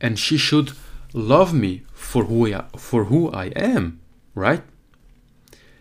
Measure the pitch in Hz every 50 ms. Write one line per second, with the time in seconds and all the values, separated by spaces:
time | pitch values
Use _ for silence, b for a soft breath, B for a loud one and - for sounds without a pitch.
0 | - 120 110 101 - - 156 147 - - 147 151 147 135 B B B B B B
1 | B B - 113 107 107 131 160 190 175 170 131 104 95 92 - - - - -
2 | - - - 123 107 - 113 117 117 107 101 - - - - - - - - 117
3 | 104 95 127 165 170 - - 95 92 92 - - - 240 254 139 90 85 82 -
4 | - - - _ _ _ - 101 95 113 156 175 - - - _ _ _ _ _
5 | _ - - _ _ _ _ _ b b b b b b b b